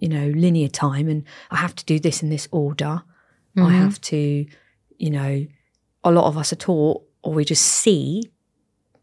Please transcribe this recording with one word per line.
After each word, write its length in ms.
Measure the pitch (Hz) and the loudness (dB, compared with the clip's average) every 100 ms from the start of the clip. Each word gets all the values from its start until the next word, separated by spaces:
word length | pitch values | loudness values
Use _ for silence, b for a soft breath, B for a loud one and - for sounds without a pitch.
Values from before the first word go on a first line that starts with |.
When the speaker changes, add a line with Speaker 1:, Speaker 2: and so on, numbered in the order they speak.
Speaker 1:
you 80 | 170 | -4
know, 200 | 151 143 | -2 -2
linear 340 | 151 175 165 143 | 2 2 2 0
time 400 | - 147 139 160 | -2 -2 0 -2
and 140 | 151 147 B B | -2 -6 B B
I 60 | 175 | -6
have 180 | 175 - | -6 -6
to 80 | |
do 140 | - 156 | -2 0
this 220 | 165 - | 0 -2
in 80 | 156 | -2
this 180 | 151 - | -4 -4
order. 520 | 170 143 147 147 165 - _ _ _ _ 190 | -2 -2 -2 -4 -6 -10 _ _ _ _ 2
I 40 | |
Speaker 2:
Mm-hmm. 100 | 175 | 4
Speaker 1:
have 300 | 185 190 202 | 6 4 0
to, 460 | - 151 147 143 147 b b b _ - | -4 -2 0 -2 -4 b b b _ -8
you 120 | 156 | -4
know, 360 | 147 139 139 147 _ _ _ _ _ | -2 -2 -4 -6 _ _ _ _ _
a 80 | 175 | 2
lot 140 | 170 - | 4 2
of 100 | 151 | 0
us 160 | 151 | -4
are 40 | 165 | -4
taught 460 | - 165 151 - - _ | -2 2 2 0 -6 _
or 100 | 160 | -4
we 120 | 156 | -2
just 200 | 147 160 | 0 0
see 600 | - - 233 175 135 185 226 _ _ _ _ _ _ _ | 0 0 2 2 0 -4 -8 _ _ _ _ _ _ _